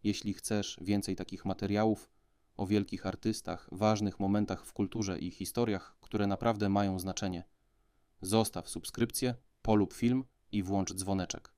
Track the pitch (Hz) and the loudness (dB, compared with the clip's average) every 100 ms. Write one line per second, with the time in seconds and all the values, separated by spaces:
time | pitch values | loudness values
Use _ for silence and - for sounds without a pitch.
0 | 104 101 104 95 - 107 98 - 92 101 | 0 0 -2 -6 -2 -2 -2 -8 0 0
1 | 98 92 92 95 98 95 98 104 110 104 | 0 -6 -6 -6 -6 -4 0 2 4 2
2 | - _ _ _ _ - 98 104 101 95 | -4 _ _ _ _ -8 2 2 2 -4
3 | 95 - 110 107 - 85 - 92 107 107 | -6 -4 -2 -4 -6 -8 -8 0 2 4
4 | 104 - 98 104 104 92 - - 98 117 | 0 -2 0 2 0 -4 -8 -6 -4 -2
5 | 101 87 87 - 95 - 117 98 - _ | -4 -4 -6 -8 -6 -2 0 -2 -6 _
6 | - 107 101 98 117 107 101 98 101 92 | -6 0 0 2 0 2 2 4 2 0
7 | 95 90 101 87 87 _ _ _ _ _ | -4 -4 -4 -4 -10 _ _ _ _ _
8 | _ _ 92 110 107 92 - - - - | _ _ 2 4 4 -2 -8 -10 -8 -2
9 | 120 - 127 123 _ _ - 107 95 - | -2 0 -2 -2 _ _ 4 4 4 2
10 | 120 127 131 _ _ 104 92 98 92 95 | 2 2 -2 _ _ -2 0 0 0 -2
11 | 92 95 90 - - | -2 0 -2 -6 -12